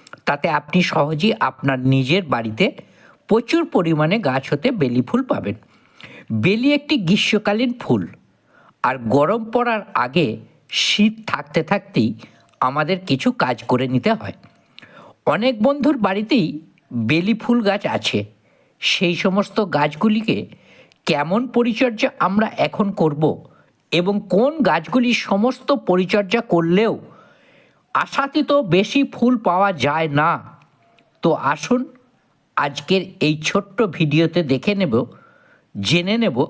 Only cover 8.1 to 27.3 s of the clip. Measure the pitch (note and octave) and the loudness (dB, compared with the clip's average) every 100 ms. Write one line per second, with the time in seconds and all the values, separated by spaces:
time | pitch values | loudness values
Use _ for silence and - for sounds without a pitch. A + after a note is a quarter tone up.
8.1 | - _ _ _ _ _ _ B2 C3 A2+ | -12 _ _ _ _ _ _ -4 -2 0
9.1 | C3+ D3+ A3+ A3 A#3+ A#3+ A3 - - F3+ | 2 2 0 -2 -2 0 -2 -2 -4 -2
10.1 | D3+ B2+ A2 - _ - - - - G#3+ | 0 0 -2 -12 _ -8 -4 0 2 2
11.1 | A3 - - - E3+ D#3 G3+ - - A2+ | 0 -6 -8 -4 -4 -2 -2 -2 0 0
12.1 | - - _ _ - B2+ C#3+ D3+ F#3 F#3 | -2 -14 _ _ -4 -2 0 -2 -2 -2
13.1 | C3 B3+ B3 C3 - - B2+ C3 B2+ G#3 | -2 0 0 -2 -2 -2 0 0 0 0
14.1 | A3+ G#2 - - _ _ - - - - | -2 -4 -14 -20 _ _ -20 -20 -20 -20
15.1 | _ - E3 B3 A3 A#3+ C#4+ C4+ D4 G3 | _ -2 2 0 2 0 2 2 2 0
16.1 | G3 A3 C4+ D#3 - - _ - A#2+ A2 | -2 0 0 0 -4 -14 _ -10 -4 0
17.1 | D#3+ F#3 A3+ - A#3+ G3+ G3+ - - - | 0 0 -2 0 0 0 -2 -2 -4 -2
18.1 | G#2 G#2 _ _ _ _ _ - - F3 | -4 -4 _ _ _ _ _ -4 0 0
19.1 | E3+ F#3+ F#3+ G3 - G3 C#3+ D3+ - A3 | 0 0 0 0 -2 0 0 0 0 0
20.1 | G#3+ G#3+ - - - _ - _ _ - | 2 0 -4 -6 -16 _ -20 _ _ -2
21.1 | D3 D3+ G#3 B3 A#3+ A#3+ A3 B3+ A3 B3 | -2 0 -2 0 0 0 0 -2 0 -4
22.1 | - F3+ G3+ F3+ - - - G3+ - D#3+ | 0 -2 0 -2 -2 -2 -2 -2 0 0
23.1 | C#3+ D3+ F2+ - _ _ _ _ D#3+ F3+ | 0 -2 -2 -10 _ _ _ _ -2 0
24.1 | G#3 - F#3 C4 D#4+ F#3 E3 D#3+ B3 B3 | -2 0 2 2 2 0 0 0 0 2
25.1 | A3+ - G3+ A#3+ B3+ - C#4 - F3+ F#3 | 0 0 0 0 -2 -2 -2 2 0 2
26.1 | G#3+ F#3+ A#3 A#3 E3+ E3 F3+ A3 C#3 - | 0 0 -2 0 0 4 4 2 -2 -8
27.1 | - - | -20 -20